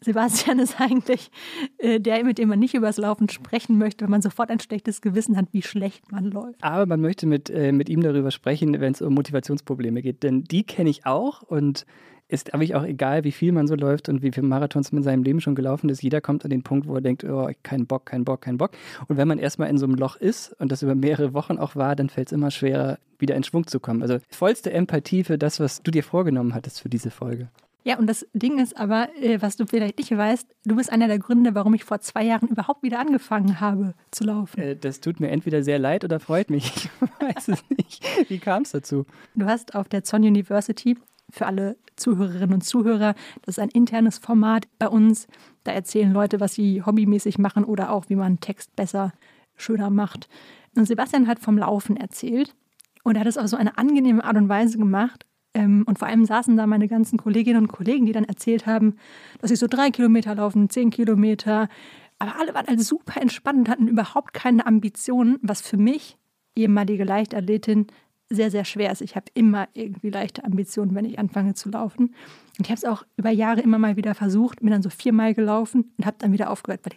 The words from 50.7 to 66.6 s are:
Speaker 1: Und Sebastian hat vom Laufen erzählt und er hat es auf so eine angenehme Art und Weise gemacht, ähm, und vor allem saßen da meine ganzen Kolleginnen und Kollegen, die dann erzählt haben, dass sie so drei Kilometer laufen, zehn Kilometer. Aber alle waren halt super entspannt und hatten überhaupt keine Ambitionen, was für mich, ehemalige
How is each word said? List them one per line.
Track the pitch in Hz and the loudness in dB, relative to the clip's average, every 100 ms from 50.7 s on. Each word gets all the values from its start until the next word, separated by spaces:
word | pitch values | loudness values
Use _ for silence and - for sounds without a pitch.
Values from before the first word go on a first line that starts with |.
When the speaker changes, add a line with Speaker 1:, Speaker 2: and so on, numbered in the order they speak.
| - | 2
Speaker 1:
Und | 214 | 2
Sebastian | 226 262 285 233 | 2 0 2 2
hat | 233 | 0
vom | - 208 | 2 2
Laufen | 190 202 - 208 | 2 0 -2 -4
erzählt | 196 - 247 240 285 _ _ _ _ _ | -6 -8 -4 -2 -4 _ _ _ _ _
und | - 214 | 0 2
er | |
hat | 220 | 0
es | 208 | -2
auf | 196 | -2
so | - | 0
eine | 214 - | 0 2
angenehme | 254 285 254 220 | 2 4 4 4
Art | - 214 | 4 2
und | 202 | 4
Weise | 202 233 220 | 4 2 2
gemacht, | 208 190 240 - _ _ _ | 2 2 0 -4 _ _ _
ähm, | 220 208 202 226 | 0 4 4 4
und | 196 | 0
vor | 214 | 2
allem | 226 220 | 4 4
saßen | 220 247 226 | 4 4 4
da | 214 | 4
meine | 214 208 | 2 2
ganzen | 226 226 226 | 2 0 0
Kolleginnen | 220 214 233 233 | 0 2 4 4
und | 214 | 2
Kollegen, | - 185 269 226 | 0 -2 2 2
die | |
dann | 220 208 | 2 -2
erzählt | 196 - 226 214 | -4 -2 0 0
haben, | 220 214 208 - - - - | 2 2 2 -8 -20 -20 -6
dass | 226 | 0
sie | 240 | 2
so | 240 | 2
drei | 262 277 | 2 2
Kilometer | 247 240 226 214 208 | 4 4 4 2 -2
laufen, | 208 202 202 | 0 2 2
zehn | 254 233 | 2 0
Kilometer. | - 226 208 214 208 220 214 214 - - - - - | 2 2 4 4 2 0 0 0 -6 -20 -20 -16 -10
Aber | 220 302 | -8 -4
alle | 320 | -4
waren | - 269 | -4 0
halt | 233 | 0
super | 226 311 - - | 0 -2 -4 -2
entspannt | 262 - - 277 | -2 0 0 2
und | 220 | 2
hatten | 247 226 | 2 2
überhaupt | 226 202 - - | 2 0 -2 -4
keine | - 254 233 233 | -4 2 4 4
Ambitionen, | 220 202 - - 247 233 269 | 4 2 -4 -2 2 2 2
was | 196 196 | -2 -4
für | - 196 | -2 2
mich, | 214 294 - - _ _ _ | 2 2 -6 -20 _ _ _
ehemalige | - | 0